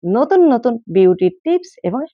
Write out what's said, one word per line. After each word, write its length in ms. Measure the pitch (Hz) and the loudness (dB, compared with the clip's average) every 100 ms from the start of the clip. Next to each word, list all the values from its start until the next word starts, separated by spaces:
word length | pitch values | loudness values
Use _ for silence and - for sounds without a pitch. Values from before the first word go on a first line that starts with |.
নতুন 360 | 170 214 302 381 339 | -4 -4 0 2 2
নতুন 220 | 240 247 233 - | 2 -2 -6 -4
বিউটি 340 | 175 185 180 185 180 | 2 2 2 -2 -4
টিপস 260 | 320 359 359 _ 180 | -4 -4 -6 _ -8
এবং 120 | 226 320 | -8 -10